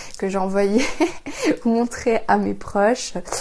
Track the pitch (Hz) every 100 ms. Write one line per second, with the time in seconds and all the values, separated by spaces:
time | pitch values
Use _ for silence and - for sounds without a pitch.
0 | - - 196 190 190 196 202 214 277 -
1 | 339 - - - 480 - 233 226 240 -
2 | 247 226 - 202 196 196 - 208 202 247
3 | - 180 - -